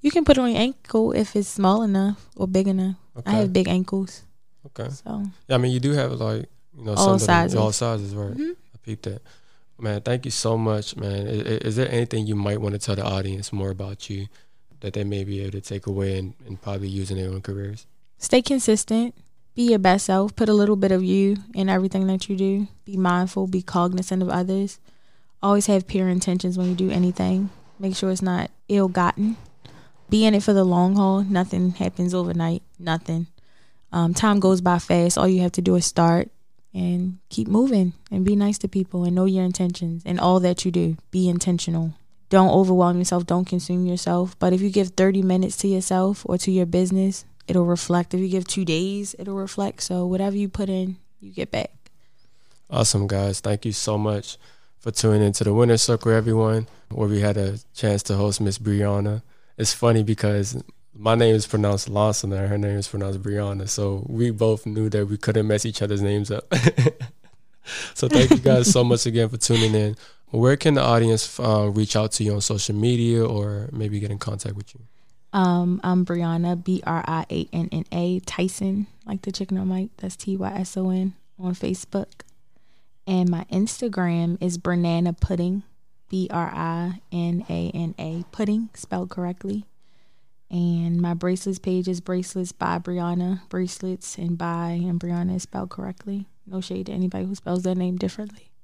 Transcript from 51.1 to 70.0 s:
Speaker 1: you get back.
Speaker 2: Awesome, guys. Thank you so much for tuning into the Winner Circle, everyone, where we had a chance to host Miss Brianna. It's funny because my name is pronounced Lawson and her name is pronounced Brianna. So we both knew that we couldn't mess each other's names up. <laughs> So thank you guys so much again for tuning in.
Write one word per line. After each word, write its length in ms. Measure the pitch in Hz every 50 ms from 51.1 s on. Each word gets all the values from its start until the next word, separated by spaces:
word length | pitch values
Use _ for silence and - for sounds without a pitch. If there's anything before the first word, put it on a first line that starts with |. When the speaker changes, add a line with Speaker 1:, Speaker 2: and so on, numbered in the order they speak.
| - -
Speaker 1:
you 120 | - 196 185
get 180 | 180 - -
back. 200 | - - - - - - - - - - - - - - - - - - - - - - - -
Speaker 2:
Awesome, 360 | - - 110 104 - 104 98 98
guys. 320 | 101 98 98 101 98 -
Thank 240 | - 107 104 101 -
you 80 | 117 104
so 260 | - - - 107 104
much 400 | 107 107 104 101 98 - - - - - - - - - - -
for 120 | - 117 110
tuning 300 | - - 113 107 104 107
into 200 | 101 101 - 110
the 80 | 107 101
Winner 220 | 110 120 120 117 113
Circle, 340 | - - 120 110 - 117 113
everyone, 560 | 113 110 117 110 110 110 110 110 113 110 - - - - -
where 180 | - - 107 101
we 120 | 107 101
had 160 | 101 104 101
a 220 | 104 98 95 104 107 - - -
chance 280 | - - 110 101 101 -
to 100 | - 104
host 260 | 98 101 104 101 -
Miss 180 | 110 101 98 -
Brianna. 640 | 113 107 101 101 104 101 101 101 101 104 104 110 - - - - - - -
It's 160 | - 113 101 -
funny 300 | - - 117 117 113 107
because 580 | 104 110 - - 104 104 101 101 95 123 123 - - - - - - -
my 220 | - 101 110 113
name 200 | 117 117 113 110
is 120 | 107 101
pronounced 420 | - - 107 104 101 101 95 - -
Lawson 440 | 104 104 104 107 104 - - 98 98
and 160 | 95 98 101
her 100 | 101 101
name 180 | 104 101 101
is 120 | 101 98 -
pronounced 340 | - 101 98 98 98 98 98
Brianna. 460 | 101 101 104 101 101 98 98 95 98
So 360 | - - 104 98 98 98 101
we 240 | 123 123 113 120 120
both 360 | 113 104 113 110 110 107 -
knew 240 | 113 107 107 110 107
that 160 | 101 107 104
we 100 | 101 104
couldn't 300 | 104 - - 104 113 104
mess 180 | 107 107 107 -
each 160 | 113 104 -
other's 220 | 107 101 104 101 101
names 280 | 101 101 104 104 104
up. 220 | 104 107 - - - 147
<laughs> 60 | 120 127 - - 127 120 - - 127 - - - - - - - - - - - - - - - - - -
So 120 | - -
thank 240 | 127 143 - - 127
you 80 | 320 -
guys 320 | - 139 131 127 120 208
so 140 | 196 127 123
much 220 | 120 120 117 -
again 220 | 123 113 117 117 113
for 100 | 120 117
tuning 360 | - - 117 113 113 110 107
in. 220 | 107 104 104 107 -